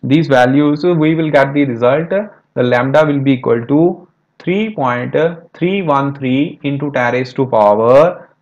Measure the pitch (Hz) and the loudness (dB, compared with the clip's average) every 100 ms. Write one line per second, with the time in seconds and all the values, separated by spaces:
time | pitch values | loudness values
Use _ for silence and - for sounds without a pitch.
0 | 127 147 147 135 123 139 147 147 175 175 | 0 0 2 2 4 2 2 0 0 0
1 | 156 160 156 147 139 143 139 117 120 143 | 0 0 0 2 2 0 -2 0 0 0
2 | 165 190 214 - _ - 123 123 131 143 | -2 -4 -6 -14 _ -4 0 0 2 2
3 | 156 143 135 131 127 117 120 143 170 180 | 2 0 0 0 0 -2 0 0 0 -2
4 | - _ _ _ - 190 220 214 131 123 | -14 _ _ _ -6 -4 -4 -4 -4 -4
5 | 127 143 160 170 - - 175 196 175 139 | -4 -2 -2 -4 -18 -6 -4 -2 -2 -2
6 | 139 139 131 127 151 - 143 139 143 135 | -2 -6 -2 -2 -2 -4 -6 -4 -4 -2
7 | 123 123 127 - 127 117 104 104 113 135 | -2 -2 -4 -4 -2 2 2 2 4 4
8 | 165 180 - _ | 4 0 -18 _